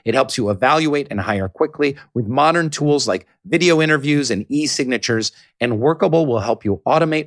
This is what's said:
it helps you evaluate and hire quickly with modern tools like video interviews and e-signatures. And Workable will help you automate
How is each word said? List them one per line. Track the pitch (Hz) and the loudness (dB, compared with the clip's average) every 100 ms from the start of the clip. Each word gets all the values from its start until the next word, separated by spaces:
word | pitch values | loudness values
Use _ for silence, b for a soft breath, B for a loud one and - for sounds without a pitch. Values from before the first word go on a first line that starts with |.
| - | -2
it | |
helps | 127 135 - | 0 0 -2
you | 104 | -2
evaluate | 95 127 151 156 143 139 | 0 2 2 0 -2 -4
and | 101 | -6
hire | 95 104 95 | -4 -2 -4
quickly | - 151 - 147 143 B | -2 -4 0 -2 -4 B
with | 120 107 | -6 -4
modern | 131 151 170 165 | 2 2 2 0
tools | 151 147 147 131 | -2 0 0 0
like | 92 - _ | -4 -6 _
video | 92 160 175 160 | -4 2 4 4
interviews | 156 151 143 147 135 | 4 2 2 0 0
and | 101 107 | -2 -2
e-signatures. | 143 147 - 127 120 - 113 110 b b b | -2 -2 -2 -2 -2 -2 -2 -4 b b b
And | 120 110 | -4 0
Workable | 135 160 190 160 151 | 0 0 2 2 2
will | 117 | 0
help | 107 113 | -2 -2
you | 104 98 - | -2 -2 2
automate | 151 165 156 | 2 2 -2